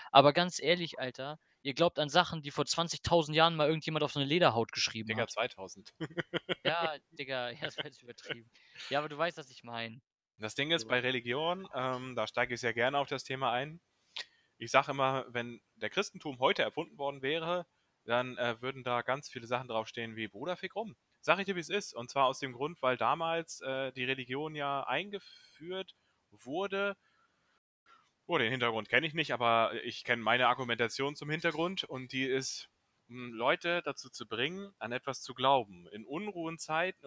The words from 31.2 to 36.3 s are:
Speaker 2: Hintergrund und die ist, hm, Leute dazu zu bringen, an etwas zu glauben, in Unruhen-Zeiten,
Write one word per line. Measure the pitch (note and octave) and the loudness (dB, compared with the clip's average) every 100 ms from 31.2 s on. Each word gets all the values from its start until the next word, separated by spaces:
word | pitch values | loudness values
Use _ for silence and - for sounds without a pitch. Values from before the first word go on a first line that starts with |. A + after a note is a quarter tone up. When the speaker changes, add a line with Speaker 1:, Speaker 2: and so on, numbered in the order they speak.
| D3+ | -6
Speaker 2:
Hintergrund | D#3 E3+ D#3 E3+ F#3+ | -2 -2 0 -2 -2
und | - B2+ B2+ | -6 -10 -6
die | C3 | -4
ist, | C3 C3+ C3 - - _ _ _ _ | 0 0 -2 -8 -12 _ _ _ _
hm, | B2 B2 | -14 -10
Leute | A2+ B2 E3 F3 F3 | 0 2 2 2 -2
dazu | D3 C#3 C3 | -2 -6 -10
zu | - A#2 | -14 -8
bringen, | A2 C#3 F#3+ G3+ - | -2 -2 -4 -12 -12
an | A2+ | -8
etwas | B2 - B2+ | -6 -6 -8
zu | - | -10
glauben, | B2+ C3 C#3 G2+ F2+ E2+ | 0 4 4 2 -8 -16
in | G#2 A2 | -16 -10
Unruhen-Zeiten, | D3+ G#3 | -8 -6